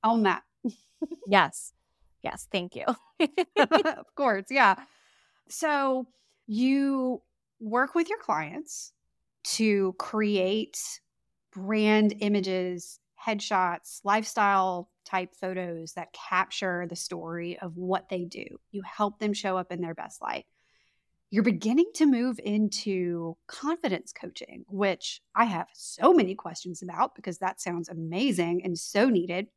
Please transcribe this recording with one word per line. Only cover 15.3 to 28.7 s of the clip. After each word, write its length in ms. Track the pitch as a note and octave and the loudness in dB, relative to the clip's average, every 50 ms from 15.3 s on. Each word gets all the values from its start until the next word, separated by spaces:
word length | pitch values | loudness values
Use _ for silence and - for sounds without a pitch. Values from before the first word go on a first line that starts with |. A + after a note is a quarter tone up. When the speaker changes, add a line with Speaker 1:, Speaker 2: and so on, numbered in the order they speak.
| _ | _
Speaker 1:
photos 580 | _ - F#3 F#3 F#3 F3+ F3 E3+ E3 E3 E3 - | _ -6 -4 -4 -4 -4 -6 -6 -8 -10 -10 -10
that 200 | F#3 E3 - - | -12 -12 -12 -14
capture 720 | - - - F#3+ F3+ F#3+ - - - G3+ F#3 F3 F3 F3+ | -16 -6 -2 0 0 0 0 -4 -4 -2 -2 -2 -2 -4
the 80 | E3+ F3+ | -6 -6
story 640 | F3 - - F3+ E3+ E3 E3 E3 E3+ E3+ F3 E3+ - | -8 -8 -8 -8 -8 -8 -8 -6 -6 -6 -8 -8 -8
of 160 | F#3+ F3 E3 | -10 -10 -8
what 320 | F3 F3+ F3+ F#3+ F#3 - _ | -8 -2 -2 -2 -2 -2 _
they 140 | F#3+ F3+ F3 | -6 -6 -6
do. 220 | E3+ - - - - - - _ _ | -6 -8 -12 -12 -12 -14 -18 _ _
You 120 | - G3+ F#3+ | -12 -10 -10
help 340 | - - - G#3 G#3 G#3 _ | -10 -4 -2 -2 -2 -2 _
them 140 | G#3+ G#3+ G3+ | -2 -2 -2
show 240 | - - G3 F#3 | -2 -2 -2 -2
up 140 | F#3 F3+ _ | -2 -2 _
in 100 | F3+ E3+ | -6 -6
their 140 | F3 E3 E3 | -6 -6 -6
best 260 | - - - - - | -10 -12 -14 -12 -10
light. 240 | - - A#1+ - - _ _ _ _ _ _ _ _ _ _ _ _ _ _ _ _ _ | -8 -6 -6 -6 -8 _ _ _ _ _ _ _ _ _ _ _ _ _ _ _ _ _
You're 120 | - G#3 G#3+ | 0 2 4
beginning 460 | A#3+ G3 E3 - A3 A#3+ D4 F4 A4 A4+ | 4 2 2 0 2 4 4 4 4 4
to 100 | - D#4+ | 4 6
move 340 | D4 C4 A#3 A#3+ C4 A#3+ G#3 - | 6 6 4 2 0 -2 -4 -4
into 920 | G#3 G#3 G#3+ G#3+ G3+ G3+ - - G#3+ G3 F#3 F3+ F3 E3+ E3+ E3 E3 E3 _ _ | 0 2 2 2 0 0 -4 -4 -2 -2 0 0 -2 -2 -4 -4 -6 -8 _ _
confidence 680 | - - - - C#4+ E4 E4+ E4 C4 F#3 - - - - | -20 -14 -6 -2 -2 -2 0 0 -2 -2 -2 -4 -12 -16
coaching, 500 | - - - - - - - - - - | -14 -16 -14 -14 -14 -16 -16 -16 -20 -16
which 540 | _ F#3+ F#3+ G3+ G3 F3+ - - - - - _ _ _ | _ -4 0 0 0 0 -2 -6 -10 -10 -12 _ _ _
I 100 | G3+ A#3 | 2 2
have 220 | A#3 F#3 E3 F3 _ _ | 2 2 -4 -6 _ _
so 400 | - - - - - - D#4 F4+ | -18 -16 -16 -8 4 6 8 8
many 220 | D#4+ G#3+ F3+ G3 | 8 6 4 0
questions 480 | - - F3 F3 - - F3+ E3+ - - | -6 -10 -12 -12 -10 -10 -10 -10 -10 -10
about 320 | F3+ E3+ E3 F3+ - _ | -10 -2 -2 -2 -2 _
because 240 | - - G3 E3+ - | -10 -10 -10 -8 -4
that 200 | F#3 F3+ - - | -4 -6 -4 -4
sounds 300 | - F#3+ F3 E3+ E3 - | -6 -6 -4 -6 -6 -8
amazing 760 | - D#3+ E3 D#3+ E3 F#3 B3+ C#4+ G#3 F3 F3 E3+ E3+ F3+ - | -10 -10 -8 -6 -4 0 0 0 2 0 0 0 0 -2 -2
and 140 | F#3+ | -4